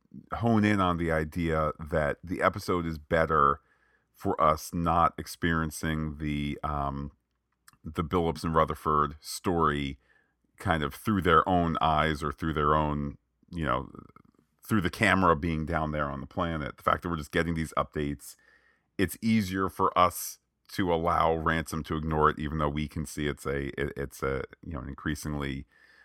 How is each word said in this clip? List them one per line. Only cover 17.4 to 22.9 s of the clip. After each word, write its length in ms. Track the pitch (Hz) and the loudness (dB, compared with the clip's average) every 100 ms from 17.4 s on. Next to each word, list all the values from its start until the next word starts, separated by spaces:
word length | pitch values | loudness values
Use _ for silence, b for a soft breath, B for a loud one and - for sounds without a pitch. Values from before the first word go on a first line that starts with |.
| 85 | 0
these 180 | 80 78 - | -2 -2 -2
updates, 600 | 69 78 73 73 - - b b b b b - | -2 -2 -4 -6 -12 -20 b b b b b -2
it's 220 | 90 - | -2 0
easier 480 | 113 110 95 95 95 | 2 2 2 -2 -2
for 280 | - 95 92 | 0 2 4
us 400 | 90 - - - _ _ - | 4 2 -10 -12 _ _ -10
to 200 | - 90 | -2 0
allow 420 | 82 85 80 82 | 2 2 2 2
Ransom 480 | 82 80 80 76 82 | 2 0 0 -2 -6
to 120 | - 80 | -6 -4
ignore 340 | 78 78 76 | -2 2 2
it, 80 | - | 2
even 200 | 76 78 | -4 -2
though 100 | 73 | -2
we 200 | 73 | -2
can 160 | 76 | -4